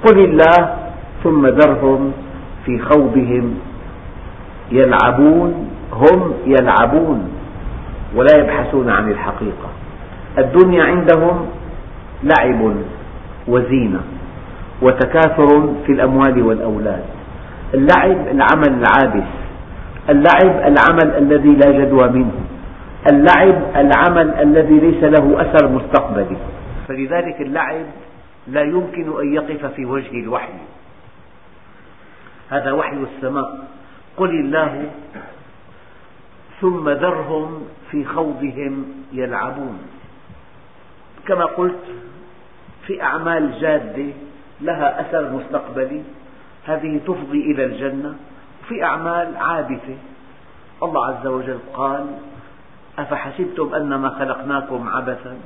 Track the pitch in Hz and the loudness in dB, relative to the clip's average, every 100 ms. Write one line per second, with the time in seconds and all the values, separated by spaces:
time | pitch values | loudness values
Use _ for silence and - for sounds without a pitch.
0 | 220 196 185 156 160 175 170 - - - | 8 8 6 6 6 6 4 -4 -10 -14
1 | - - 170 156 135 123 151 131 135 135 | -14 -4 0 4 4 6 4 4 2 2
2 | 139 131 - - - - - 120 - 151 | 0 -6 -12 -16 -14 -12 -6 -4 2 4
3 | 131 127 120 123 120 135 - - - - | 4 2 2 0 -2 -6 -10 -14 -16 -16
4 | - - - - - - - 117 131 120 | -16 -16 -16 -16 -18 -18 -4 2 4 4
5 | 120 123 147 165 175 170 - - - 113 | 2 6 6 6 2 -4 -8 -12 -12 4
6 | 143 185 175 - 131 135 120 101 117 147 | 6 6 2 -4 2 4 4 4 4 2
7 | 165 127 90 - - - - - - - | 2 -2 -4 -10 -14 -12 -10 -10 -12 -12
8 | - 110 135 151 - 120 123 139 120 101 | -6 2 6 6 6 -2 -2 0 0 0
9 | 107 101 - - 107 87 95 - - - | 0 -4 -4 -6 -6 -8 -12 -14 -16 -16
10 | - - - - 127 165 185 175 156 180 | -16 -16 -6 0 2 6 6 6 4 2
11 | 165 165 165 180 - - - - - - | 4 4 4 0 -4 -10 -14 -14 -14 -16
12 | - - 139 151 127 117 110 101 98 - | -18 -6 2 4 4 2 0 0 -6 -12
13 | - - - - - 123 123 131 113 92 | -16 -16 -16 -14 0 0 2 0 0 -2
14 | - - - - - - - - 127 127 | -6 -12 -14 -14 -16 -16 -16 0 2 2
15 | 127 160 160 156 147 147 147 - - 135 | 0 4 2 4 6 6 4 -2 -2 0
16 | 131 131 135 127 113 110 113 107 104 92 | 2 4 4 4 2 0 -2 -4 -4 -6
17 | - - - - - - - 135 143 180 | -8 -14 -16 -16 -16 -14 -4 0 4 4
18 | 185 185 - 139 - 156 147 127 117 117 | 4 0 0 0 2 4 2 2 4 4
19 | 131 104 92 - - - - - - - | 4 0 -4 -8 -12 -12 -16 -16 -16 -12
20 | - 143 156 175 190 185 - 147 123 165 | 2 4 6 6 6 4 2 4 4 4
21 | 156 143 143 147 143 143 143 143 139 135 | 2 2 2 4 6 8 6 6 4 4
22 | 123 127 123 92 - - - - - - | 4 4 0 -2 -10 -12 -16 -16 -18 -2
23 | - 147 156 175 190 170 147 - 143 127 | 4 6 6 6 6 4 0 2 4 4
24 | 170 170 156 - 147 156 151 156 165 160 | 4 4 2 2 4 4 6 6 6 4
25 | 151 151 143 147 139 156 139 131 - 139 | 4 4 4 2 2 4 4 0 0 -2
26 | - 104 92 92 - - - - - 135 | 0 -4 -4 -6 -10 -14 -12 -12 -10 -8
27 | 135 170 175 147 139 151 135 156 160 - | -4 -4 -4 -8 -6 -4 -4 -6 -10 -16
28 | - - - - - 135 147 180 175 - | -20 -20 -20 -20 -6 -2 0 -2 -4 -8
29 | 160 151 143 151 143 147 143 135 123 139 | -8 -6 -2 -4 -4 -8 -10 -10 -6 -6
30 | 127 120 107 120 - 87 - - - - | -6 -10 -8 -8 -8 -16 -20 -20 -20 -20
31 | - - - - - - - - - - | -20 -20 -20 -20 -20 -20 -20 -20 -20 -20
32 | - - - - - 139 135 143 160 143 | -20 -20 -20 -20 -8 -6 -4 -4 -6 -8
33 | 131 - 131 139 135 - - - - - | -10 -8 -8 -6 -8 -12 -18 -20 -20 -20
34 | - - 185 165 139 156 156 139 147 - | -20 -6 -4 -2 -2 -2 -2 -6 -12 -14
35 | - - - - - - - - - - | -20 -20 -20 -20 -20 -20 -20 -20 -20 -20
36 | - - - - - - 190 175 151 143 | -20 -20 -20 -20 -20 -4 -4 -2 -4 -2
37 | 180 160 147 160 156 156 143 - - 151 | -4 -4 -6 -8 -8 -12 -16 -20 -10 -8
38 | 135 165 156 131 139 127 143 135 135 - | -6 -6 -6 -6 -10 -8 -10 -10 -12 -16
39 | - 127 123 110 117 139 131 95 - - | -16 -10 -8 -8 -10 -10 -14 -14 -18 -20
40 | - - - - - - - - - - | -20 -20 -20 -20 -20 -20 -20 -20 -20 -20
41 | - - - 180 170 - 180 180 - - | -20 -20 -6 -4 -2 -2 -6 -6 -14 -18
42 | - - - - - - - - - 190 | -20 -20 -20 -20 -20 -20 -20 -20 -14 -8
43 | 147 147 165 165 151 120 156 151 110 127 | -6 -6 -4 -2 -4 -4 -2 -2 -4 -10
44 | 143 135 - - - - 147 165 143 - | -10 -12 -20 -20 -20 -12 -8 -4 -4 -4
45 | - 165 143 131 - 131 - 127 131 147 | -6 -6 -6 -8 -8 -8 -8 -8 -8 -8
46 | 151 - - - - - - 156 156 151 | -14 -20 -20 -20 -20 -20 -8 -8 -6 -8
47 | 180 180 139 143 151 135 131 120 135 139 | -6 -10 -6 -6 -4 -4 -4 -6 -8 -8
48 | 294 - - - - - - 233 165 151 | -12 -14 -20 -20 -20 -20 -14 -6 -6 -4
49 | 165 170 170 - 156 165 135 127 131 131 | -6 -6 -6 -6 -6 -6 -6 -10 -12 -18
50 | - - - - - - - - 170 156 | -20 -20 -20 -20 -20 -20 -20 -10 -6 -4
51 | 123 127 131 131 127 127 - - 135 139 | -6 -6 -8 -8 -8 -12 -14 -8 -6 -6
52 | 147 - - - - - - - - - | -10 -14 -18 -20 -20 -20 -20 -20 -20 -14
53 | 143 143 139 139 180 - 147 139 147 135 | -10 -10 -10 -10 -10 -6 -8 -6 -6 -6
54 | 135 131 135 131 143 139 135 127 113 110 | -6 -6 -8 -8 -6 -8 -8 -10 -8 -8
55 | 127 110 127 127 | -8 -12 -14 -20